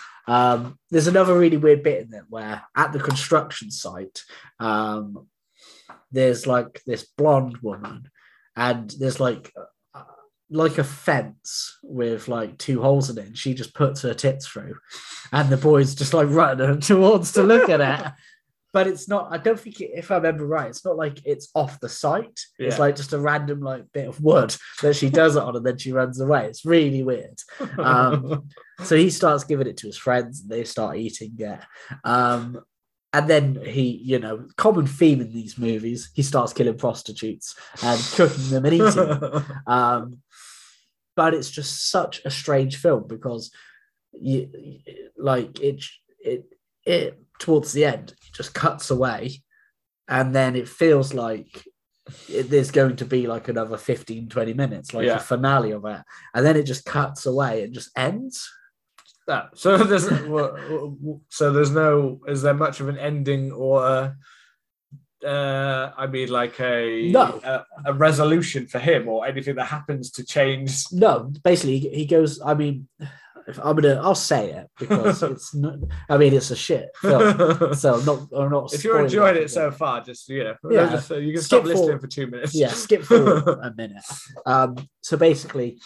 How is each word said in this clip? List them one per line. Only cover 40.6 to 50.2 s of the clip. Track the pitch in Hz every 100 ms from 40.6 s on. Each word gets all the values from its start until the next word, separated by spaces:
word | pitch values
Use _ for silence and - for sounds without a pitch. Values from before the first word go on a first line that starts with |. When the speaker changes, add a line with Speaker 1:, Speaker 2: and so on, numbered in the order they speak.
| - _ _ _ _
Speaker 1:
but | - 160
it's | 165 131
just | - 139 - -
such | 185 - -
a | 143
strange | - - 139 135 -
film | 170 127 -
because | 110 127 117 113 _ _ _ _ _ _ -
you, | 131 135 - - 147 - - - - -
like, | 135 127 107 -
it, | 139 139 - - _ _
it, | - 127 - _ _ _ -
it, | 175 - - _ -
towards | - 151 151
the | 139
end, | 147 117 -
it | _ _
just | - -
cuts | - 165 151 -
away, | 127 127 110 131 - _ _ _ _ _ _ -
and | 131